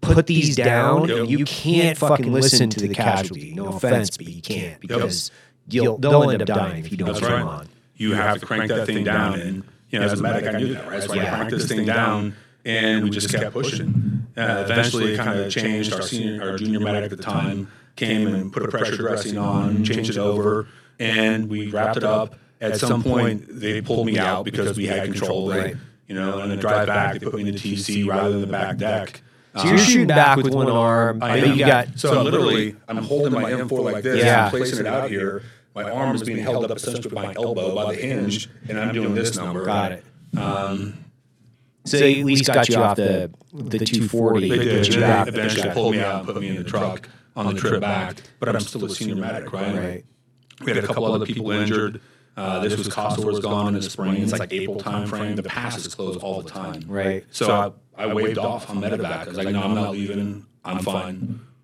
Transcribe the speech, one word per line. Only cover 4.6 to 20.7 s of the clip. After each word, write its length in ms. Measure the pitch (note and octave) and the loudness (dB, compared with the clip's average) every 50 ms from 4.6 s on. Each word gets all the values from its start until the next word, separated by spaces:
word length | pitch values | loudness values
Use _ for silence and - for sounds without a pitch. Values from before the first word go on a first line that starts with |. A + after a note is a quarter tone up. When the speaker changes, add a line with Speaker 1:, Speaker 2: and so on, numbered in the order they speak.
| F2 F2 E2 | -6 -8 -10
Speaker 2:
Yep. 60 | - | -12
Speaker 1:
because 500 | - F2 A#2 A#2+ A#2+ - F2 - - - - - - _ _ _ _ - | -10 -4 -2 -2 -2 -2 -2 -4 -6 -8 -12 -16 -20 _ _ _ _ -4
you'll, 280 | - A#2+ D3+ B2 A2+ A2 | 0 2 2 2 2 2
they'll 320 | C3 C#3+ D3 D3 D3 C#3 | 2 6 6 8 6 6
end 120 | B2+ G2+ | 4 2
up 60 | G#2+ G2+ | 0 0
dying 340 | G#2+ G2+ G2+ F#2+ F2 D#2+ D#2+ | 2 0 0 -2 -4 -8 -8
if 80 | D#2+ | -8
you 60 | G2 F2+ | -6 -4
don't 100 | F#2 E2+ | -2 -2
Speaker 2:
That's 140 | - - | -2 -2
Speaker 1:
put 80 | - A#2 | 0 0
Speaker 2:
right. 100 | A#2+ A#2+ | 0 0
Speaker 1:
them 80 | - D#2+ | 0 -2
on." 220 | E2 - - - - _ _ _ _ | -6 -8 -12 -16 -20 _ _ _ _
Speaker 2:
You 160 | _ G#2+ G#2+ G2 | _ -2 -2 0
have 280 | F#2 G#2 G#2+ G#2 F#2+ | 2 2 0 0 0
to 40 | - | -2
crank 220 | - A2 A2 A2 A2 | -4 -2 -2 0 0
that 180 | A2+ A2 A2 | 0 0 0
thing 200 | G#2+ A2 G#2+ G#2 | 0 -2 0 0
down, 340 | G2+ G#2+ G#2+ G2+ G2+ G2 F2+ | 0 0 0 0 0 -2 -2
and, 240 | E2+ F#2 F#2+ F#2+ F#2+ - - _ _ _ | -4 -4 -6 -6 -8 -14 -20 _ _ _
you 100 | - A2+ | -4 0
know, 60 | G2+ | 0
as 140 | G#2 G2+ G2+ | 0 0 0
a 20 | |
medic, 320 | G#2 A2+ A2+ G#2 - A2 G#2+ | 0 0 -2 -2 -2 -2 -2
I 60 | A2 | -2
knew 140 | B2+ B2+ C3+ | -2 -2 -4
that, 160 | - - - | -6 -8 -8
right? 120 | F#2 G2+ | -8 -6
So 120 | G2 G2+ G2+ | -6 -4 -2
I 20 | |
Speaker 1:
Yeah. 180 | G2+ F#2+ F#2+ F#2 | -2 -2 -2 -2
Speaker 2:
cranked 160 | A2 A2+ A2+ | -2 -2 -2
this 140 | - - A2+ - | -2 -2 -2 -2
thing 160 | A#2+ G#2+ G#2+ | -2 0 0
down, 500 | G#2+ A2+ A#2 A#2 A#2 A2 G#2 G#2 G#2 G2+ - - _ _ _ _ | 0 2 2 2 0 0 0 -2 -4 -6 -10 -18 _ _ _ _
and 400 | A#2 A2+ A2 A2 A2 A2 A2 G#2 | -4 -2 0 2 2 2 4 2
we 40 | G#2 | 2
just 200 | G2+ G#2 G2+ G#2+ | 0 0 -2 -2
kept 220 | - A2+ A2+ G#2+ - | 0 -2 -2 -2 -4
pushing. 760 | A#2+ C#3 C#3 - - - - - - A2 G#2 G#2 - - - - | -4 -4 -2 -4 -2 -2 0 2 2 2 0 -2 -2 -4 -6 -6
Uh, 280 | A#2+ A#2 A2 A2+ G2+ G2 G2 | -4 -2 0 0 0 0 0
eventually, 440 | A2+ A#2 A#2 A#2+ A#2+ A#2+ A2 G#2+ G#2+ | 2 2 2 2 2 0 0 0 0
it 40 | G#2+ | 0
kinda 320 | G#2+ A#2+ G#2 G2 G2 G2+ | -2 -2 -2 -2 -2 -2
changed. 440 | G2 B2 A2 A2 G#2+ G#2+ G#2+ G#2+ G2+ | -2 -2 0 0 0 0 -2 -2 -2
Our 80 | F#2+ | -4
senior, 400 | F#2+ F#2 B2 A#2 A2 G#2+ G#2+ G#2 G2+ | -4 -4 -4 -4 -4 -4 -4 -4 -6
our 140 | F#2+ F#2+ G2 | -4 -4 -4
junior 240 | G#2+ A2 G#2+ G#2+ | -2 -2 0 0
medic 280 | G#2 G#2 G#2 G#2 G2+ G#2 | 0 0 0 -2 -2 -4
at 80 | G2 F2+ | -6 -8
the 60 | - | -6
time 460 | - G2+ - - G2 G2+ G2+ G2 - - - - _ _ | -2 -2 0 0 0 -2 -4 -6 -8 -12 -20 -20 _ _
came 320 | - B2 A2+ A2 A2 G#2+ G#2 | -6 -2 0 2 2 2 2
and 240 | G2+ G2 F#2+ G2 | 0 -2 -2 -4
put 120 | - - G#2 | -4 -4 -4
a 40 | - | -2
pressure 300 | G2 A#2 G#2+ G#2+ G#2 G2 | -2 -2 -2 -2 -2 -2
dressing 400 | A2 A2+ G#2+ G#2+ G2+ G#2 G2+ G2+ | -2 -2 -2 -2 -2 -4 -4 -2
on, 480 | G2+ G2 G2+ G2+ G2+ G#2 G#2 G2+ G#2+ | -2 0 0 0 2 2 2 2 2
changed 240 | G#2+ A2+ A2+ A2+ A2+ | 2 0 0 0 -2
it 80 | A2+ G#2 | -2 0
over, 500 | G2+ G2+ G#2 G#2+ G#2 G#2 G#2+ G#2+ G#2+ - | 0 0 2 2 2 2 2 0 -2 -6